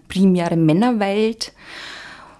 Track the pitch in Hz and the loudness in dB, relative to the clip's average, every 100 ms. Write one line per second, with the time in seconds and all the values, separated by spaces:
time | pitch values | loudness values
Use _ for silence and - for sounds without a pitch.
0 | - 185 190 180 170 170 160 156 247 233 | -8 0 2 2 0 2 2 4 2 0
1 | 196 202 220 226 - - - - - - | 0 0 -2 -2 -10 -16 -20 -18 -16 -16
2 | - - - - | -18 -20 -20 -20